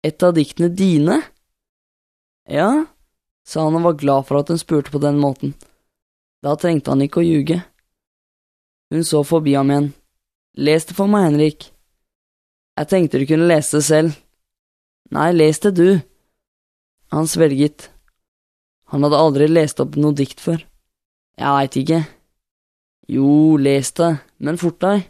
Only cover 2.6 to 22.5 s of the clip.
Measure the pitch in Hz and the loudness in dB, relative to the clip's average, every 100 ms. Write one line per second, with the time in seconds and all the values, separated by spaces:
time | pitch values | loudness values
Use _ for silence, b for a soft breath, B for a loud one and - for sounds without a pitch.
2.6 | 190 294 320 _ _ _ _ _ - 156 | 0 0 -4 _ _ _ _ _ -10 -4
3.6 | 156 160 170 151 139 139 139 143 143 170 | 0 0 0 0 0 0 0 -4 -2 -6
4.6 | - 156 139 147 147 147 143 131 139 143 | -2 -4 -2 -4 -2 0 0 -2 -10 -10
5.6 | - _ _ _ _ _ _ _ 143 147 | -20 _ _ _ _ _ _ _ -6 -2
6.6 | 175 160 - 135 139 - 170 156 139 175 | -2 -2 -2 -2 0 0 0 0 0 -4
7.6 | - _ _ _ _ _ _ _ _ _ | -6 _ _ _ _ _ _ _ _ _
8.6 | _ _ _ 156 160 151 143 165 151 139 | _ _ _ -6 -2 -2 0 0 2 0
9.6 | 139 143 143 - _ _ _ _ _ - | 2 0 -2 -8 _ _ _ _ _ -6
10.6 | 143 160 160 175 196 208 175 147 151 - | 0 0 -2 -4 0 2 2 2 0 -2
11.6 | - _ _ _ _ _ _ _ _ _ | -20 _ _ _ _ _ _ _ _ _
12.6 | _ - 151 190 160 139 139 156 170 160 | _ -10 -2 0 2 0 0 2 4 2
13.6 | 147 151 143 156 165 147 _ _ _ _ | 2 -2 2 2 2 -4 _ _ _ _
14.6 | _ _ _ _ _ - 160 175 156 156 | _ _ _ _ _ -4 0 4 2 2
15.6 | 208 180 175 190 - _ _ _ _ _ | -2 2 4 2 -2 _ _ _ _ _
16.6 | _ _ _ _ _ 151 160 165 160 135 | _ _ _ _ _ -6 -4 0 0 2
17.6 | 147 - - _ _ _ _ _ _ _ | -2 -4 -20 _ _ _ _ _ _ _
18.6 | _ _ _ 143 147 147 160 139 151 165 | _ _ _ -2 0 2 2 2 2 2
19.6 | 151 - 139 147 151 143 139 - - 165 | 0 -4 -6 -2 -2 0 -6 -6 -6 -6
20.6 | - _ _ _ _ _ _ - 135 143 | -8 _ _ _ _ _ _ -8 -2 0
21.6 | 135 - 135 165 156 - _ _ _ | -2 -4 -2 -2 -4 -12 _ _ _